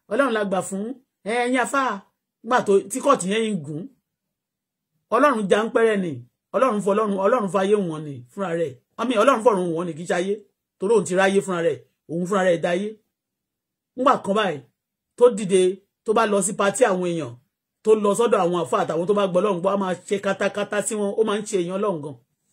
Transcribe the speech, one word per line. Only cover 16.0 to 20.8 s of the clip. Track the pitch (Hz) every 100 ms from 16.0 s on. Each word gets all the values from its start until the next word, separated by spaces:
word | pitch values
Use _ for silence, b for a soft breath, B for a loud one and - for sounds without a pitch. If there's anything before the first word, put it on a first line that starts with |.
tó | -
bá | 220 220
lọ | 202
sí | 190
patí | 220 202 -
àwọn | 240 185
èèyàn, | 180 170 131 120 _ _ _ _ 214
tó | 220
lọ | 208 190
sọ́dọ̀ | 233 214
àwọn | 175 175
àfáà | 160 214
àtàwọn | 175 165 175
tó |
bá | 202 196
gbọ́ | 180
Ọlọ́run | 208 180
gbọ́, | 185
á | 202
máa | 190 180
ṣe | - 196
kátákátá | 196 190 202 202 202 208